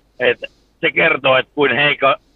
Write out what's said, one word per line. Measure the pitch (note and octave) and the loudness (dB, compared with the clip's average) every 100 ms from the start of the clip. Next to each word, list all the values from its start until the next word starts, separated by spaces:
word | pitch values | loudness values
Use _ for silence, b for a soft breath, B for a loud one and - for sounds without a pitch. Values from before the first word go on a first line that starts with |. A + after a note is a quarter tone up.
| _ - | _ -4
Et | B2 A#2 - _ _ - | -2 -2 -6 _ _ -6
se | E3 | -6
kertoo, | - E3 D3+ C3+ C3 | 0 0 0 2 0
että | B2 - | 0 -2
kuin | C#3+ B2 | 0 0
heiko-, | D3 C#3+ C3+ C#3+ _ | -2 0 0 -2 _